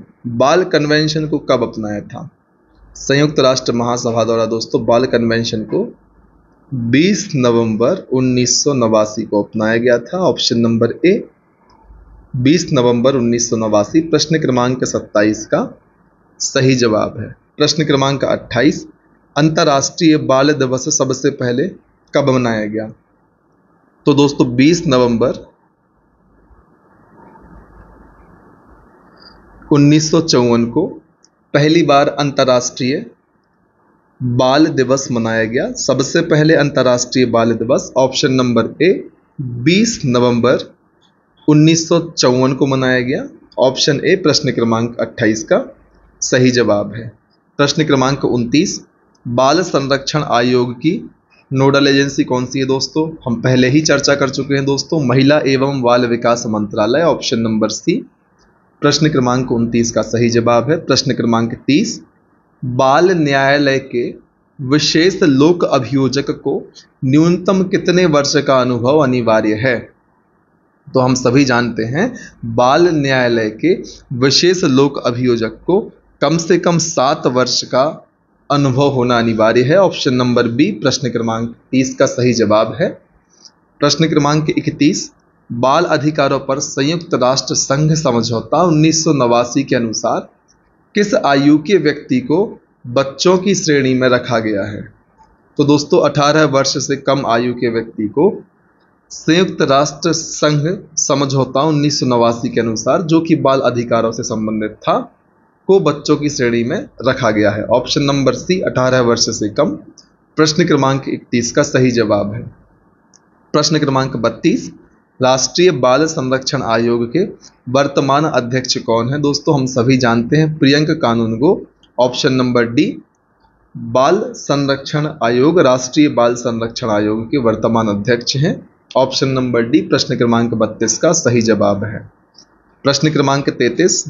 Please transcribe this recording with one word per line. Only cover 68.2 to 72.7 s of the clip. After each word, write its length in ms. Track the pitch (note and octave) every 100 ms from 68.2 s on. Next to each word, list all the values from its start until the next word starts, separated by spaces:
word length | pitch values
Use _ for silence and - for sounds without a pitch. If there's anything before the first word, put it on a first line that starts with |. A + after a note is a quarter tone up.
| F#3 D3+
का 220 | D3 C3
अनुभव 380 | B2 B2 A#2+ D3+
अनिवार्य 560 | C3+ B2+ A2+ A2 G#2+ G#2+
है? 220 | C3 A2+ - _ _ _ _ _ _ _ _ _ -
तो 120 | C3
हम 140 | B2+ B2+
सभी 280 | B2+ B2+
जानते 400 | C3+ A#2+ A#2+ A#2
हैं 280 | A2 C#3 B3 - - - A#2
बाल 420 | A2+ B2